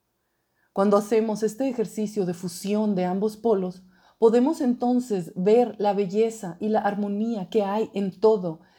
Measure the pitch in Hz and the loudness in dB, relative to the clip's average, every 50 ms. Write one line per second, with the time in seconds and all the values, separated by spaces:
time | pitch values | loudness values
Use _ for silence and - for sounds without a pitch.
0 | _ _ _ _ _ _ _ _ _ _ _ _ _ _ - - 196 208 202 208 | _ _ _ _ _ _ _ _ _ _ _ _ _ _ -2 0 2 4 4 4
1 | 208 208 240 220 220 226 214 208 220 214 214 - 269 269 247 240 214 175 - - | 4 2 2 0 2 0 -2 -2 -2 -4 -2 -2 -4 -2 -2 -2 -4 -4 -4 -6
2 | 214 208 214 214 190 175 180 175 - 180 - - - 190 208 214 214 208 208 180 | -6 -4 -4 -4 -4 -4 -4 -6 -8 -10 -10 -8 -6 -4 -2 0 0 0 0 0
3 | 180 180 180 196 208 220 214 - - 233 220 196 185 180 175 - - - _ _ | -2 -2 -2 -2 -2 -4 -4 -2 0 0 2 2 0 -4 -8 -12 -18 -20 _ _
4 | _ _ _ _ 226 226 214 247 247 285 320 - 302 247 240 247 247 240 247 247 | _ _ _ _ 4 4 6 6 4 2 2 0 0 -2 0 0 0 0 0 0
5 | 247 - 208 185 170 - - - 180 202 214 247 247 220 208 - 190 202 196 196 | 0 -2 -4 -4 -4 -6 -6 -2 2 4 4 4 4 2 0 -2 -2 0 0 0
6 | 202 180 180 214 226 226 226 220 - 180 165 - 208 214 214 214 214 208 202 196 | -2 -2 0 0 0 0 -2 -6 -10 -12 -10 -6 -4 -2 0 0 0 0 -2 -2
7 | 208 202 202 202 220 233 233 208 185 170 - 226 202 190 202 220 220 - - 196 | -4 -4 -4 -4 -4 -4 -4 -6 -6 -2 -2 0 0 0 0 -2 -4 -4 -4 -4
8 | 202 190 175 - - 220 220 208 180 175 160 - _ _ _ | -4 -4 -2 2 4 4 4 4 0 -4 -8 -8 _ _ _